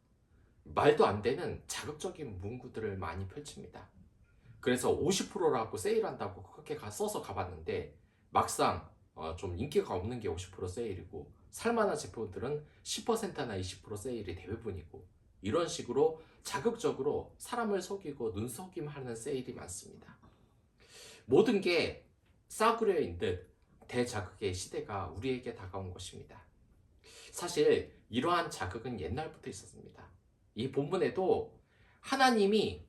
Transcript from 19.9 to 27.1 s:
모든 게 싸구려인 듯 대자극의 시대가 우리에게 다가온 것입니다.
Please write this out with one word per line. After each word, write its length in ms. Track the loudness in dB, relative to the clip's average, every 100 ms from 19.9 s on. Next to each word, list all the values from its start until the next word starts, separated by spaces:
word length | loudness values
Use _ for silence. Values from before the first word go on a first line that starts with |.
| -18 -20 -20 -20 _ _ _ _ _ -20 -20 -20 -10 6
모든 340 | 8 8 6
게 460 | 4 4 2 -2 -14 _ _ _ -10
싸구려인 680 | 2 4 4 4 2 2 0
듯 300 | -2 -2 -6 _ _ -20 -6
대자극의 680 | -2 0 -2 -8 -4 -2
시대가 520 | -2 -6 -6 -4 -4 -6
우리에게 460 | -4 -2 -2 -4
다가온 380 | -10 -8 -8 -8
것입니다. 500 | -10 -12 -14 -16 -20 -20 _ -20 _ _ _ -20